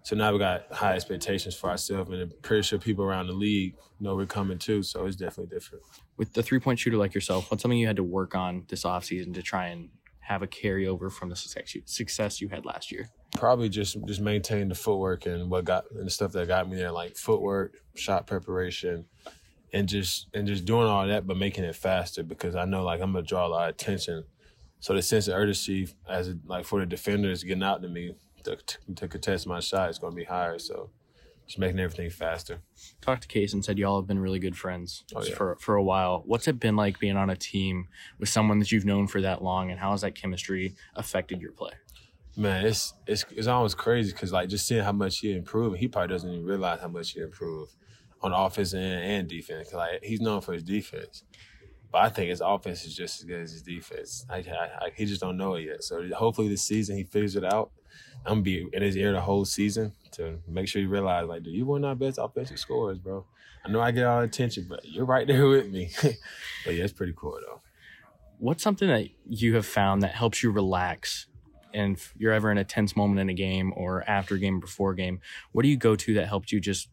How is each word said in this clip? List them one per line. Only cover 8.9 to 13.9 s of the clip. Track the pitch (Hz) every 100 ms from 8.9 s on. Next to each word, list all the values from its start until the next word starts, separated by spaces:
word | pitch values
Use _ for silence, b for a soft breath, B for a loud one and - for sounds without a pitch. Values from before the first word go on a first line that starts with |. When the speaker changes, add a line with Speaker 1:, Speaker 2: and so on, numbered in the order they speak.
| 90 - 92 87
Speaker 2:
to | 90
try | 90 95 90
and | 87 85 _ - -
have | - 98
a | 95
carryover | - 107 95 95 92 92
from | - 92
the | 87
success | - - -
you, | - -
success | - 110 - 104 -
you | 107
had | 98 -
last | - -
year? | - - _ _
Speaker 1:
Probably | - 117 123 117
just, | 101 98